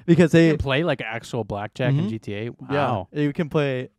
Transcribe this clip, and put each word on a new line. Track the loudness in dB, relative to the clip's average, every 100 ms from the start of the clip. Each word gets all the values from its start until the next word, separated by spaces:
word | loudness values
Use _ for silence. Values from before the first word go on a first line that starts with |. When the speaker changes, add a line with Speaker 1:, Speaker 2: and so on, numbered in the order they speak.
| 2
Speaker 1:
Because | 4 6
they | 6 6
Speaker 2:
You |
can | 2
play, | 0 -2
like, | 0 -4
actual | -6 -10 -8 -8
blackjack | -6 -8 -8 -4 0
in | 0
Speaker 1:
Mm-hmm. | -2
Speaker 2:
G | -6
T | -8
A? | -8
Speaker 1:
Yeah. | -10 -12 -4
Speaker 2:
Wow. | -2 0 -2 -6
Speaker 1:
You | -4 -2
can | -2 -2
play, | -2 -2 -4 -8